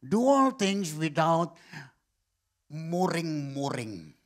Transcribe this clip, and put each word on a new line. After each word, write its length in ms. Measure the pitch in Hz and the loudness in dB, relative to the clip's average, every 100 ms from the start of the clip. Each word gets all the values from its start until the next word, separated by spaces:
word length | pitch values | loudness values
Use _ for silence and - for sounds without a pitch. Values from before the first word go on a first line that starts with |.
| 131 | -2
Do 200 | 196 247 | 2 4
all 240 | 277 269 | 6 4
things 420 | 254 196 196 185 | 2 -2 0 -4
without 640 | 151 160 151 160 165 170 - - - - _ _ _ _ _ _ _ _ | -4 -4 0 2 4 2 -4 -20 -20 -20 _ _ _ _ _ _ _ _
murring-murring. 1400 | 151 160 170 185 170 170 156 143 143 139 123 113 101 78 - | -14 -6 0 0 0 -2 -4 -6 -4 -4 -4 -8 -10 -16 -20